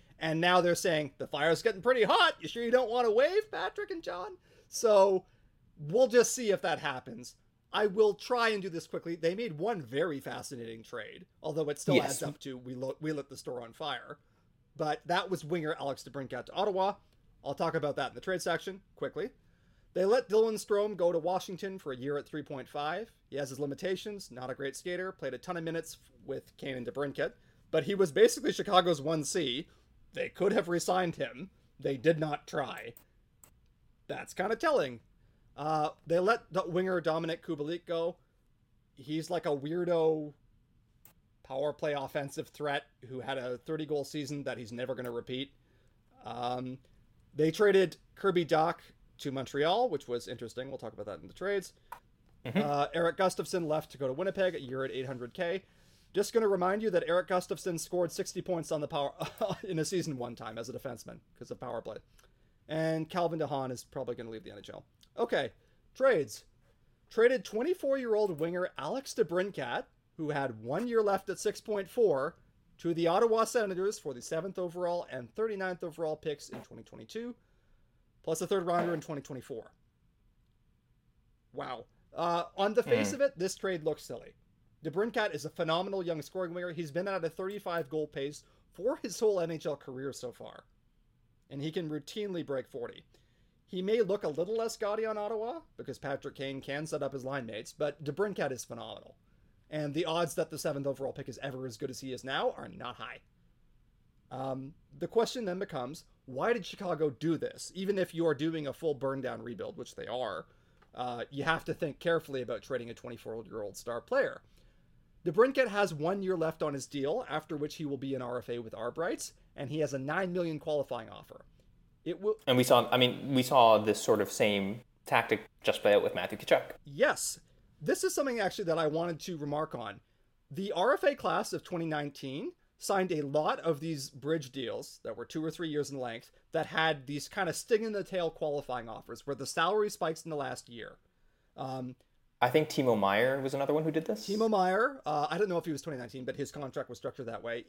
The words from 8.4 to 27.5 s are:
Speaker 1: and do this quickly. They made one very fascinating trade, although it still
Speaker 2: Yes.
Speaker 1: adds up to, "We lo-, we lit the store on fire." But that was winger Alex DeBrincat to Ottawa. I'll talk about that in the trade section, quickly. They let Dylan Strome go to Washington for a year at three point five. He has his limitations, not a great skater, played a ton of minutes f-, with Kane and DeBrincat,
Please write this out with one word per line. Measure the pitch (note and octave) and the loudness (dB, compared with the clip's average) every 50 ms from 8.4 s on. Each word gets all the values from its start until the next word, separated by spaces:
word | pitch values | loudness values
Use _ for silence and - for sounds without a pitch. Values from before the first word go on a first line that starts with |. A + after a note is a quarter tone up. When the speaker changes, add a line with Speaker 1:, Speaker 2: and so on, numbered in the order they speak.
| A#3 A3+ | 4 2
Speaker 1:
and | G#3+ G3+ F3+ | 2 0 -2
do | G3 | -4
this | E3 E3 - | -6 -6 -8
quickly. | - - E3+ - E3+ E3+ | -6 -8 -8 -6 -6 -4
They | E3 D#3+ E3 F3+ | 0 0 0 0
made | G#3 A#3+ A3 D3+ D3 | 0 -4 -4 -4 -4
one | E3+ A3 A#3+ F3+ C3+ | -2 -2 -2 -2 -4
very | A2 B2+ C#3 E3+ F3+ D3 C3+ | -4 -2 0 0 0 0 -4
fascinating | - B2+ A#2 A#2+ A2+ - C#3+ A#2+ A#2 A2+ A2+ A2+ A2 | -6 -8 -8 -8 -10 -10 -10 -10 -10 -10 -12 -14 -14
trade, | - B2 A#2 G#2+ - - - F#3 _ _ _ - | -14 -12 -12 -12 -12 -14 -18 -20 _ _ _ -8
although | D#3 D3 D#3+ D#3 D3 | -4 -2 -2 -2 -2
it | D3 - | -2 -4
still | - E3 E3 | 0 4 4
Speaker 2:
Yes. | E3+ - - - | 4 4 2 -2
Speaker 1:
adds | - D3+ | -4 -4
up | C#3+ C#3+ - | -6 -8 -8
to, | - C#3 C3 | -10 -12 -12
"We | B2+ B2 B2+ B2+ | -10 -10 -12 -10
lo-, | B2+ C3 C3 C3+ - | -6 -6 -6 -6 -6
we | D3+ D#3 D#3 | -4 -4 -4
lit | C#3+ C#3 - | -4 -6 -10
the | C3 | -12
store | A#2 - D#3 B2+ B2 | -14 -10 -8 -8 -8
on | A#2 A2+ A2 | -10 -12 -12
fire." | - D#3 D3 C3 A#2+ - - D3 - _ _ _ _ _ _ _ _ _ _ - | -8 -6 -4 -4 -6 -6 -12 -16 -18 _ _ _ _ _ _ _ _ _ _ -6
But | - D#3 D3+ D3+ D#3 - | -4 -2 -2 -2 -2 -2
that | - F3 F#3 F#3+ - | 0 0 0 0 0
was | F#3 D#3+ D#3+ | -2 -4 -2
winger | C#3+ F3 F3 D3+ D3+ D#3+ - | -2 -2 -2 0 -2 -2 -2
Alex | C3+ C#3 C3 - - | -2 -4 -4 -4 -8
DeBrincat | C3+ A#2+ C#3+ C3+ A#2+ C3 A#2+ A#2 | -10 -8 -8 -8 -6 -6 -8 -8
to | - - | -6 -2
Ottawa. | F3 G3+ G#3 F#3 F#3+ F#3+ G3+ G3 - _ _ _ _ _ _ _ _ - | 0 0 2 2 2 2 0 0 -2 _ _ _ _ _ _ _ _ -8
I'll | C3+ C#3 | -6 -4
talk | - F3+ E3 D#3 | -2 0 0 0
about | D#3 C#3+ D3 C3+ | 0 0 0 0
that | D3 C3+ B2 | 0 -2 -4
in | - | -4
the | A#2+ | -6
trade | - F#3+ F#3 F3 - | -4 -2 -2 -2 0
section, | F#3 E3+ D3+ - G3 F#3 F#3+ - _ _ | 0 -2 -2 -2 -6 -10 -10 -14 _ _
quickly. | - C#3+ C3+ - D3+ F#3+ C4+ - _ _ _ _ _ _ _ _ _ _ _ - | -6 -6 -6 -4 -4 -6 -6 -8 _ _ _ _ _ _ _ _ _ _ _ 0
They | F3+ F#3+ | 2 4
let | G3 A#3 C4 B3 - | 4 4 4 4 4
Dylan | G3 A3 A3 A3+ A3 | 4 4 4 4 2
Strome | G#3 - - G#3 G3+ G#3 G#3+ G#3 | -2 0 2 2 2 2 2 0
go | E3+ F3 E3+ E3+ | 2 4 4 4
to | E3 | 4
Washington | D3+ F3+ F#3 F3+ - - F#3 D#3+ G#3 G3 F#3+ F#3 | 0 0 0 -2 -2 -6 -10 -8 -8 -8 -8 -8
for | - D3 C3 | -8 -8 -8
a | |
year | B2 B2+ C#3 C#3+ C#3+ | -6 -4 -4 -4 -4
at | B2+ | -4
three | - - D#3 C#3+ | -6 -8 -8 -8
point | - D3+ C3 B2+ - | -6 -8 -10 -10 -8
five. | - D3 D3 D3+ E3+ G3 A3+ - _ _ _ - | -6 -4 -4 -2 -4 -4 -6 -10 _ _ _ -10
He | B2+ | -6
has | C#3 C#3+ B2+ | -6 -6 -6
his | C3+ B2+ | -4 -4
limitations, | D3 C#3 C#3 - F#3+ F#3 F#3+ F3+ - G#3+ G#3 G3 - - A#2+ | -4 -4 -4 -4 -2 -2 -2 -2 -4 -8 -10 -10 -12 -14 -14
not | A#2+ B2+ B2+ | -10 -8 -8
a | B2+ | -6
great | - C#3 C#3 C3+ | -4 -6 -6 -6
skater, | - - F3 F3+ F3+ F#3 F#3 F#3 | -6 -6 -6 -4 -4 -4 -6 -8
played | - - C3+ B2 | -8 -6 -6 -6
a | - | -6
ton | - - F3+ | -6 -6 -6
of | F3 E3 | -4 -4
minutes | E3 E3 E3 D#3+ - - - _ | -4 -4 -4 -4 -6 -10 -18 _
f-, | - _ - - | -20 _ -16 -10
with | - C3+ - - _ _ | -8 -8 -8 -8 _ _
Kane | - D#3+ D3 C3 | -12 -8 -6 -6
and | B2+ A#2+ | -6 -6
DeBrincat, | A#2+ - C3 D3 C#3 C3+ - D3 G3 - _ - _ | -6 -4 -4 -4 -4 -2 -2 -2 -2 -4 _ -20 _